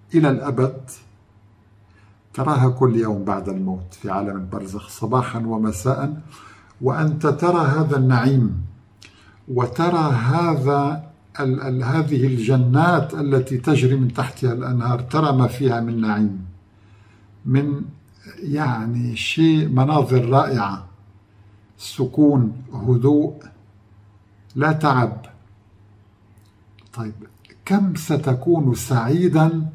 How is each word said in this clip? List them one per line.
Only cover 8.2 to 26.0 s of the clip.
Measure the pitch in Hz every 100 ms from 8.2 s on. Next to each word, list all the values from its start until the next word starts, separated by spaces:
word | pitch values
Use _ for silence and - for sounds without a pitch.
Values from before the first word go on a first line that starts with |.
| 127 135 107 90 - - - _ - _ - _ -
وترى | 123 123 - 175 170 151
هذا | 120 120 165 170 151 131 143 143 156 - - _ -
ال-، | 135 131
ال-، | 135 127
هذه | 123 156 151 139 131
الجنات | 123 110 131 123 135 170 165 156
التي | 156 143 135 131 127
تجري | 160 139 127 135
من | 123
تحتها | - 127 - 127
الأنهار، | 120 127 123 120 123
ترى | - 156 156 131
ما | 120
فيها | 131 131 117
من | 117 113
نعيم، | 110 104 104 92 90 - _ _ _ - _ _ _ -
من، | 131 131 143 143 - - _ _ - -
يعني، | 156 147 147 113 113 120 120 113
شيء، | - - 160 156 156
مناظر | 127 135 151 120 127 117
رائعة، | 135 - 123 98 95 - - - _ _ _ - - _ -
سكون، | - - 127 - 147 139 110 - -
هدوء، | 123 110 120 135 147 156 - - - _ _ _ _ - _ _ _ - 131
لا | 151
تعب. | 156 151 127 113 - - - _ _ _ _ _ _